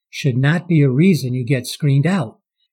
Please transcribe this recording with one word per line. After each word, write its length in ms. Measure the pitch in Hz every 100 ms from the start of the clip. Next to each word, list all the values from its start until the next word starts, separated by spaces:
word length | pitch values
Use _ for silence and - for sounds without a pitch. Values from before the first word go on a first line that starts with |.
| _
should 280 | - 151 123
not 300 | 139 170 175
be 140 | 160
a 80 | 139
reason 440 | 123 185 160 127
you 120 | 127 120
get 220 | 135 123
screened 380 | - 147 139 156
out. 340 | 190 113 - _ _ _